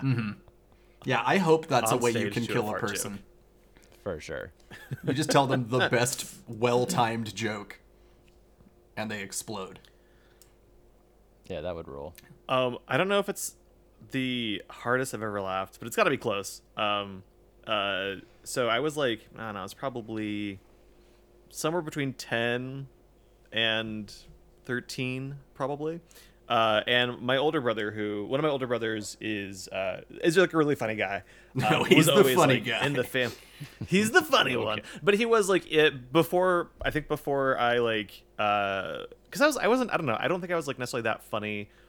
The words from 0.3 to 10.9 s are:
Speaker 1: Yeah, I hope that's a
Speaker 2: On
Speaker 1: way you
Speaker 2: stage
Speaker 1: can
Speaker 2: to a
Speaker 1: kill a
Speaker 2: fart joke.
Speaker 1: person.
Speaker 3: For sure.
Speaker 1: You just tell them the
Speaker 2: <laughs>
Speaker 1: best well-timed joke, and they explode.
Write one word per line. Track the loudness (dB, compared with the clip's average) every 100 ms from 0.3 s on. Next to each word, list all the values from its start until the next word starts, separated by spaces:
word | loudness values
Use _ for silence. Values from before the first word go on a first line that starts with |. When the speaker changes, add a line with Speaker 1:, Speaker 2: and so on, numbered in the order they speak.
| -8 -16 -20 _ -20 _ -10 -2
Speaker 1:
Yeah, | 0
I | 2 2
hope | 4 4 4
that's | 2 2
a |
Speaker 2:
On | 2
Speaker 1:
way | 2
you | 2 0
Speaker 2:
stage |
Speaker 1:
can | -2
Speaker 2:
to | -2
a |
Speaker 1:
kill | -2
a | -2
Speaker 2:
fart | -2
joke. | -4
Speaker 1:
person. | -4 -6 -10 -16 -20 _ _ _ -20 -20 -14
Speaker 3:
For | -10 -8
sure. | -8 -10 -10 -16 -20 -20 -14 -8
Speaker 1:
You | -4
just | -2 2
tell | 2 4
them | 0 0
the | 0 2
Speaker 2:
<laughs> |
Speaker 1:
best | 2 0 -2 -8 -14 -14
well-timed | -2 2 2 2 0 0 -2 -6
joke, | -4 -4 -4 -10 -18 _ _ _ _ _ _ _ -20 -20 _ _ -8
and | -6
they | -6
explode. | -8 -8 -8 -8 -10 -14 -20 -20 _ _ _ -20 -20 _ _ -20 _